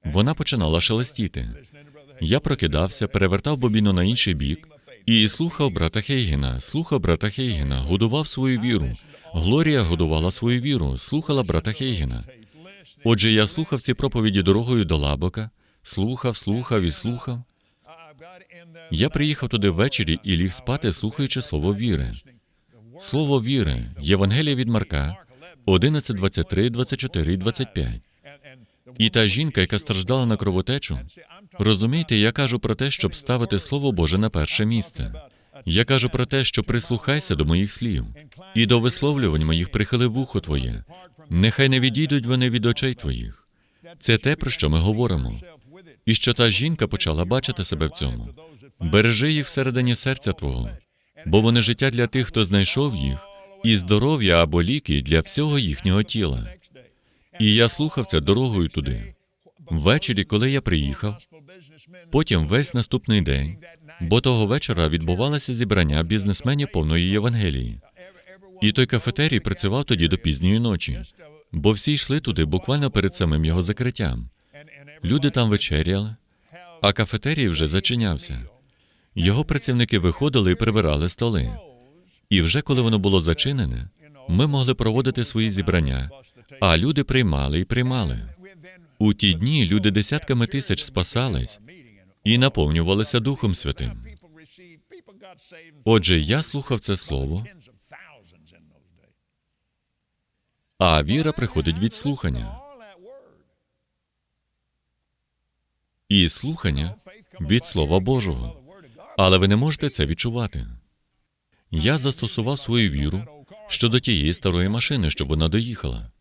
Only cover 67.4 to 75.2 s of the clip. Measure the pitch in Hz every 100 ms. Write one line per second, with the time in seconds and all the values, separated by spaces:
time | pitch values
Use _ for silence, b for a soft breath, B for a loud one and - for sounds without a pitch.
67.4 | 98 67 60 53 _ _ - - - -
68.4 | - - 208 208 127 123 120 - 151 123
69.4 | 95 92 98 117 143 104 82 - 82 71
70.4 | 87 107 117 90 - 60 55 _ - -
71.4 | _ 85 87 107 - 147 - 143 143 85
72.4 | 76 92 - 143 139 110 95 - 87 76
73.4 | 78 85 87 107 127 - 92 60 58 _
74.4 | _ - - - - - 160 147